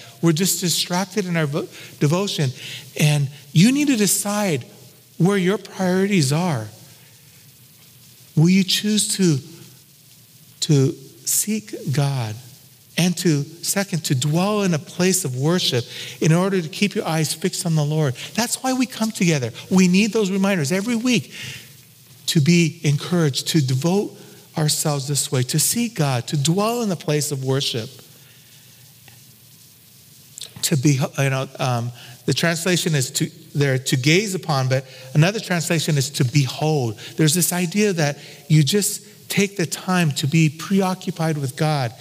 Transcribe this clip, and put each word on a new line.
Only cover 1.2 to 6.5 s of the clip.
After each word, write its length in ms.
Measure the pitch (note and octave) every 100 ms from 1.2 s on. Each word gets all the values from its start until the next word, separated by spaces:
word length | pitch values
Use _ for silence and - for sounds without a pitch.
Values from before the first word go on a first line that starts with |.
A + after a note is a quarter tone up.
| F3+
in 100 | E3+
our 120 | D3+
vo-, 200 | D#3 F#4 - - -
devotion. 520 | D3 F3 G3+ - C3+ - - - - -
And 280 | D3+ D3 C#3 - -
you 180 | - G#3+
need 160 | C#4 D4
to 80 | B3
decide 680 | G3+ - G3+ G#3 G3+ C#3 - - - - - -
where 200 | F3 G3+
your 200 | F3 G3
priorities 760 | - - F#3 F#3 G3 G3 C3
are. 360 | D3+ F3+